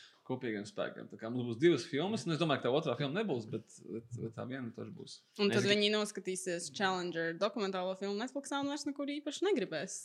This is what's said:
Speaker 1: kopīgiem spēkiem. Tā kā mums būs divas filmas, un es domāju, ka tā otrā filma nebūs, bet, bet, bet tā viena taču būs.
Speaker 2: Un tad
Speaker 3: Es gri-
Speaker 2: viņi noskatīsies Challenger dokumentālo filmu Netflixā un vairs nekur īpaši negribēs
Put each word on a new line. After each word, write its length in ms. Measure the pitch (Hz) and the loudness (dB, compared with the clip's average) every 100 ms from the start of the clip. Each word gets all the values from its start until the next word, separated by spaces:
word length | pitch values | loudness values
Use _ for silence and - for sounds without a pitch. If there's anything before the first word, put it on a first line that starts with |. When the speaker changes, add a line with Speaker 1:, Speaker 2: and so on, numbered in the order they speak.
| - - | -18 -14
Speaker 1:
kopīgiem 440 | - 127 127 104 | -6 -4 -2 -4
spēkiem. 440 | 101 - 71 - - | -4 -4 -4 -4 -12
Tā 80 | - | -10
kā 80 | 110 | -4
mums 160 | 127 | -2
būs 140 | 120 113 | -2 4
divas 240 | 170 139 | 6 6
filmas, 380 | - 139 185 220 | 2 0 0 0
un 80 | 165 | 0
es 60 | 151 | 2
domāju, 220 | 165 131 | 4 4
ka 80 | 123 | 4
tā 20 | |
otrā 220 | 143 160 117 | 4 2 0
filma 220 | 139 180 | 0 0
nebūs, 280 | 208 123 110 | 0 -2 -2
bet, 160 | 113 - - | -6 -8 -16
bet, 220 | - 110 - | -10 -8 -8
bet 180 | 117 110 | -6 -6
tā 140 | 110 113 | -6 -6
viena 240 | 135 117 | -6 -8
taču 220 | 113 110 | -8 -10
būs. 220 | - - - _ - | -12 -12 -14 _ 0
Speaker 2:
Un 80 | 202 | 4
tad 80 | 190 | 6
Speaker 3:
Es 80 | 196 | 6
gri- 80 | |
Speaker 2:
viņi 160 | 208 208 | 6 4
noskatīsies 760 | 214 208 - 190 185 185 175 - | 4 0 -4 -4 -4 -2 -4 -4
Challenger 640 | - 190 185 175 170 165 170 | 0 2 2 -2 -2 -2 2
dokumentālo 640 | 202 240 196 190 185 190 | 0 2 -2 0 -2 -2
filmu 180 | 196 202 | -2 -2
Netflixā 460 | 254 285 277 277 | -4 -6 -4 -2
un 80 | 277 | -2
vairs 160 | 294 294 | -2 -4
nekur 220 | 277 285 | -4 -4
īpaši 320 | 294 294 - | -4 -6 0
negribēs 520 | 381 302 - 156 190 - | 2 2 2 -2 -4 -8